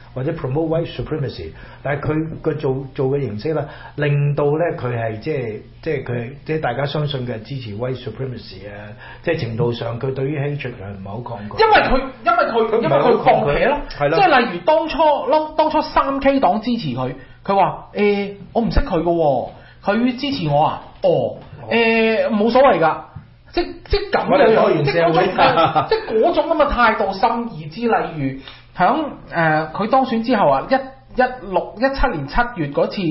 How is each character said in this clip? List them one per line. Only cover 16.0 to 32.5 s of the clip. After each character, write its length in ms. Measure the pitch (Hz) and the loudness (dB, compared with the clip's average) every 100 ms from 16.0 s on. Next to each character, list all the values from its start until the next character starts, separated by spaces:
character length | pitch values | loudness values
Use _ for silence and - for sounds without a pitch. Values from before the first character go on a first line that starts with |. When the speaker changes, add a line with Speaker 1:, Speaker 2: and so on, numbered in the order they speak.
| 269 277 | 0 2
Speaker 2:
K 180 | 277 277 | 2 4
黨 220 | 185 208 | 2 2
支 160 | 247 233 | -2 -4
持 100 | 151 120 | -4 -4
佢， 180 | 131 - - - | -6 -8 -14 -14
佢 100 | - 196 | -2 2
話： 320 | 170 - - | 2 0 -10
「誒， 420 | 196 208 202 202 196 - | 0 2 2 -2 -8 -4
我 80 | 226 | -2
唔 100 | 214 | 2
識 80 | - | 2
佢 240 | - 175 | 2 0
㗎 0 | |
喎， 460 | 170 170 151 131 95 - - - | 0 2 2 2 -2 -12 -20 -8
佢 340 | - 214 247 240 | -2 2 0 -2
支 140 | 285 | -4
持 160 | 269 156 | -2 0
我 140 | 143 | 2
啊？ 180 | 147 - - - | 2 0 -12 -2
哦， 80 | 185 | 0
Speaker 1:
哦。 280 | - 110 - - - - | 2 0 -6 -14 -18 -4
Speaker 2:
誒， 600 | 226 226 226 220 220 185 | 2 2 4 2 2 0
冇 200 | 220 220 | 2 4
所 120 | 240 | 6
謂 180 | 269 180 | 6 6
㗎。」 160 | 160 - - - - - - | 2 0 -6 -18 -20 -20 -8
即， 120 | - - - - | -4 -4 -8 -2
即 80 | 403 - | -2 0
咁 160 | - 190 | -2 2
樣 0 | |
樣， 40 | |
Speaker 1:
我 80 | 285 | 4
哋 160 | - 440 | 6 6
多 160 | - | 4
元 140 | 156 143 | 2 2
社 280 | 170 165 | 2 2
會。 140 | 160 180 | 4 2
Speaker 2:
即 60 | |
嗰 100 | 185 | 4
種， 440 | 170 156 160 151 - | 4 4 4 2 2
即 60 | 440 - 220 | 0 0 2
嗰 100 | 294 | 4
種 120 | 320 302 | 2 2
咁 80 | 320 | 2
嘅 160 | 285 | 2
態 260 | - 233 214 | 4 4 4
度， 160 | 196 | -2
甚 160 | - 233 | 0 0
而 400 | 240 240 151 156 | 0 -4 -8 -12
之 120 | 220 | -4
例 60 | 233 196 156 156 | 0 0 0 -4
如 220 | 135 135 - - - - | -4 -6 -12 -20 -20 0
響， 280 | 180 285 294 - - | 2 2 -2 -8 -8
呃， 380 | 170 160 156 160 | 0 2 2 0
佢 140 | - 214 | -4 2
當 160 | 262 254 | 2 2
選 180 | 226 | 0
之 120 | 226 226 | 0 4
後 140 | 170 | 4
啊， 180 | 135 143 | 4 2
一， 40 | |
一 500 | 262 269 - - - 254 254 202 | 0 -2 -12 -12 0 0 0 -4
六， 240 | 180 - 208 | -4 -4 -2
一 180 | 269 269 | -2 0
七 120 | 269 | -2
年 200 | 175 135 | -2 -4
七 80 | - 202 | -2 -2